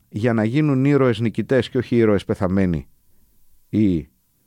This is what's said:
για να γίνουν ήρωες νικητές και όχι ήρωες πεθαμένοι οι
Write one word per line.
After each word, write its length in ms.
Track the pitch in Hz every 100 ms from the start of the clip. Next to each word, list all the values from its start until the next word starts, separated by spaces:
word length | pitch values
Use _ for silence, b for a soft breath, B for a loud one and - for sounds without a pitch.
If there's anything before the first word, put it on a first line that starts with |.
| _
για 240 | - 120
να 100 | 113
γίνουν 420 | 107 143 151 131 139
ήρωες 340 | 143 131 110
νικητές 500 | 117 - 104 131 -
και 80 | 127
όχι 180 | - 117
ήρωες 300 | 110 98 -
πεθαμένοι 640 | 107 92 98 90 80 - _ _ _ _ _ - - _
οι 380 | 104 104 85 73 _ _ _